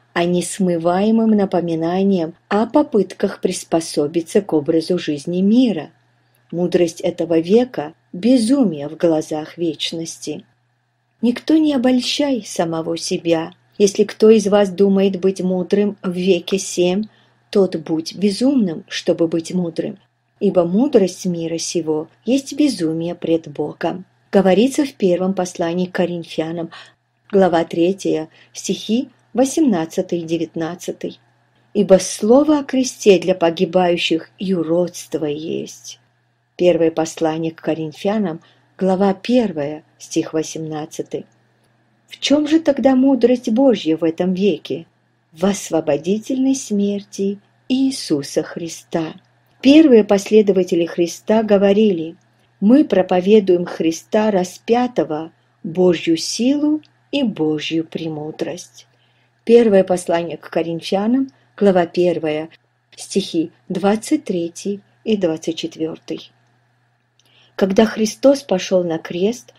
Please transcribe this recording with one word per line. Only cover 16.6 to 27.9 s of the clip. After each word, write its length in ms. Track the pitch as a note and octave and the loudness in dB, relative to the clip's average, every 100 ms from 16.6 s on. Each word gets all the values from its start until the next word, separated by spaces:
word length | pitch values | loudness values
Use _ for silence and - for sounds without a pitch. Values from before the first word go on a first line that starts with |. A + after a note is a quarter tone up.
| - - F3 F#3 G#3+ _ _ _ _ | -4 0 0 0 -4 _ _ _ _
тот 260 | G#3 F#3 F3 | 0 0 -2
будь 400 | D#3 D#3+ D#3+ E3+ | -4 -6 -6 -4
безумным, 720 | G3+ F#3+ B3+ C#4 G3 D#3 - | -2 0 0 2 0 -2 -10
чтобы 400 | - - E3+ E3 | -6 -2 0 0
быть 260 | E3+ E3 | -2 -4
мудрым. 440 | F#3 F3 E3 D3+ C3+ _ _ _ _ | -4 -4 -6 -8 -12 _ _ _ _
Ибо 240 | G3+ F3+ | 0 2
мудрость 640 | E3+ F#3+ C#4+ B3 F#3+ - F#3 | 2 2 2 4 2 -2 -6
мира 320 | E3+ E3 E3 | -4 -4 -6
сего 500 | - F3+ D#3 D3+ D#3+ _ | -4 -4 -2 -4 -6 _
есть 320 | - C4+ C#4 C#4+ | -2 -2 -2 0
безумие 580 | D4+ G3 D#3+ D#3+ E3+ | 0 2 -2 -2 -6
пред 360 | E3+ D#3+ E3 D#3+ | -6 0 0 -2
Богом. 560 | C#3+ D3+ D#3+ E3+ F3 - _ _ | -8 -8 -4 -6 -6 -12 _ _
Говорится 540 | G3+ F#3+ F#3 B3+ C4 C4+ | 2 4 4 4 0 -4
в 80 | |
первом 400 | - F#3+ F3 F#3 | -2 0 0 0
послании 540 | F#3+ F3+ - E3+ F3 F3+ | -2 -6 -4 -4 -4 -4
к 40 | |
Коринфянам, 800 | F#3 F3 F3 D#3+ - D#3+ E3+ E3 - - _ _ _ _ | -2 -2 -4 -8 -6 -6 -6 -10 -14 -20 _ _ _ _
глава 360 | G3+ F#3 E3 E3 | 2 4 2 0
третья, 640 | - E3+ | 0 0